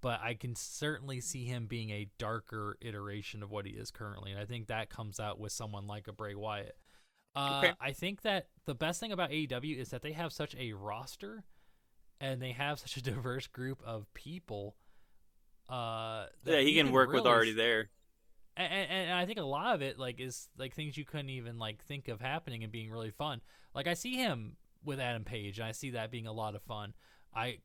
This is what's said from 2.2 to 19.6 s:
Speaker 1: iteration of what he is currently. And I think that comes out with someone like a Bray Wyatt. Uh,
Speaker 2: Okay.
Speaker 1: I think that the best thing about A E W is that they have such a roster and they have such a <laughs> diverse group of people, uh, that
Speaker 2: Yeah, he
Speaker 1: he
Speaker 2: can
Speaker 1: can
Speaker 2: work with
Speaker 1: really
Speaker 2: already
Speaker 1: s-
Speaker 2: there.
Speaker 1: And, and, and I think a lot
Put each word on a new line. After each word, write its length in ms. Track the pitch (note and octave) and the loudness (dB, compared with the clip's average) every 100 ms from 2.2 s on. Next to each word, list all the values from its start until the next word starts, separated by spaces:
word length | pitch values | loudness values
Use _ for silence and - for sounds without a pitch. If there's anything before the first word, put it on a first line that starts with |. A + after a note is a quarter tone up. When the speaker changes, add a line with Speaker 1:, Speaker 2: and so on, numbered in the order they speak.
| G#2+ A2+ - A2 G#2 - | -2 -2 -4 -4 -4 -4
Speaker 1:
iteration 600 | A#2 G#2 G2+ G#2 - G#2+ | -6 -6 -4 -6 -6 -8
of 80 | G2+ | -4
what 140 | G#2 G2 | -4 -4
he 60 | |
is 200 | G#2 G#2 | -6 -10
currently. 400 | - G#2 G2 G2 | -8 -8 -8 -8
And 80 | G2 | -6
I 60 | G#2 | -6
think 200 | A#2+ A2 | -6 -2
that 240 | A2+ G#2+ | -2 -2
comes 300 | - G#2+ G2 | -6 -8 -4
out 180 | G#2+ G2+ | -4 -4
with 140 | G#2 | -6
someone 340 | - A2 G#2 G2+ | -6 -6 -6 -6
like 220 | G#2 G#2 | -8 -10
a 40 | |
Bray 220 | G2+ G#2+ | -8 -6
Wyatt. 420 | G2+ G#2+ G#2 G#2 - - - _ _ _ C#3 | -4 -2 -2 -4 -12 -20 -20 _ _ _ -2
Uh, 220 | C#3 C#3 | 0 6
Speaker 2:
Okay. 160 | F3 F3 | 4 4
Speaker 1:
I 120 | C3+ | -2
think 300 | C3+ F3+ G3+ | 0 -2 0
that 260 | A3 G3 - - | 2 2 0 -10
the 100 | - C3 | -4 0
best 240 | D#3+ F3 | 0 0
thing 100 | A3+ | -2
about 180 | F#3 E3 | 0 0
A 40 | |
E 120 | D3+ D3 | 2 0
W 280 | B2 D3 C3 | -2 -2 -4
is 140 | B2 | -4
that 120 | B2 | -6
they 100 | D3+ | -6
have 200 | D#3 E3 | -4 -4
such 220 | - D3 - | -2 -6 -4
a 160 | B2 | -4
roster 720 | G2+ G2 G#2+ C3 - G3+ A3 - - - - _ _ - - | -4 -4 -4 -6 -10 -10 -10 -14 -20 -20 -20 _ _ -20 -8
and 200 | C3+ B2+ | -4 -2
they 120 | B2+ | -4
have 260 | B2 C#3+ D3 | 0 0 0
such 180 | - C3+ | -4 -4
a 60 | |
<laughs> 100 | B2+ | -2
diverse 340 | A#2 B2 B2+ - | -2 -2 -2 -6
group 340 | - B2+ C3+ | -6 -4 -4
of 280 | - A2+ G#2 | -6 -6 -8
people, 600 | - - F3 - G#2 G2+ - - - - - - _ - - - | -12 -10 -10 -6 -6 -6 -8 -20 -20 -20 -20 -20 _ -20 -20 -6
uh, 580 | B2+ A2+ A2+ A2+ A2+ F#2+ - | -4 -2 -2 -2 -4 -6 -6
that 80 | - | 6
Speaker 2:
Yeah, 80 | D#3 | 8
he 60 | C#3 | 10
Speaker 1:
he 80 | D#3 | 10
Speaker 2:
can 100 | C#3+ | 8
Speaker 1:
can 60 | |
Speaker 2:
work 200 | C3 C3 | 10 10
with 120 | C3 | 10
Speaker 1:
really 60 | B2 | 10
Speaker 2:
already 200 | A#2 A2+ | 10 10
Speaker 1:
s- 60 | A2 | 6
Speaker 2:
there. 340 | A#2 A2 G#2+ _ _ _ _ - - - | 6 6 2 _ _ _ _ -20 -14 -2
Speaker 1:
And, 160 | F3+ | 0
and, 180 | F#3+ D#3+ | 0 0
and 200 | F#3+ F3 F3+ | 0 2 2
I 80 | F3+ | 2
think 140 | A3 | 0
a 20 | |
lot 300 | C#3+ C#3+ | 0 0